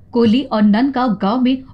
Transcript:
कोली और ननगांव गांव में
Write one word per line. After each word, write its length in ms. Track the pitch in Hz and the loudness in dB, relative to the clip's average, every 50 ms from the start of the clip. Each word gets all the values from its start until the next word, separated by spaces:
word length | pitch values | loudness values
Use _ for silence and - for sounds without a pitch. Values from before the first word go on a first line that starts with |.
| - - | -14 -6
कोली 320 | - 240 233 220 208 262 285 | -2 0 2 2 2 0 -2
और 180 | - - 220 208 | -2 -2 0 2
ननगांव 500 | 214 196 220 262 285 269 254 254 262 196 - | 2 2 2 0 0 -2 -2 -2 -2 -2 -2
गांव 200 | 196 190 226 262 | -2 -2 -2 0
में 220 | 247 247 269 262 - - | 0 0 -2 -2 -6 -8